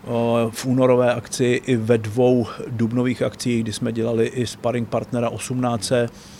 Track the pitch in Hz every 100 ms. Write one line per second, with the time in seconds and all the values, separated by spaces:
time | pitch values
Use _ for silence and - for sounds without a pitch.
0 | - 117 117 117 113 110 131 127 127 123
1 | 123 117 - - 123 123 - 120 110 117
2 | 107 113 123 127 107 - - 117 113 123
3 | 123 120 127 - 127 117 110 104 120 117
4 | 113 113 117 127 113 - 120 120 113 117
5 | 110 123 117 113 - 127 123 117 - 123
6 | 120 - -